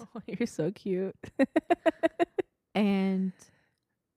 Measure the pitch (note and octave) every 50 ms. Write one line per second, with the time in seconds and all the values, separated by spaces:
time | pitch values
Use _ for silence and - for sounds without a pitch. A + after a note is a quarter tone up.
0 | A#3 - - A3 - - - - A#3 - - - D#3 F3 G#3+ - - G3+ F3+ F3+
1 | F#3+ F#3+ - _ - - - - C4+ - _ D#4+ - - E4+ - _ D#4+ - -
2 | - D#4+ - - E4+ - _ - - - _ _ _ _ - F#3+ G#3+ G3 G3+ G3
3 | F#3+ F#3+ F#3+ F#3+ F#3+ F#3 - _ - - _ _ _ _ _ _ _ _ _ _
4 | _ _ _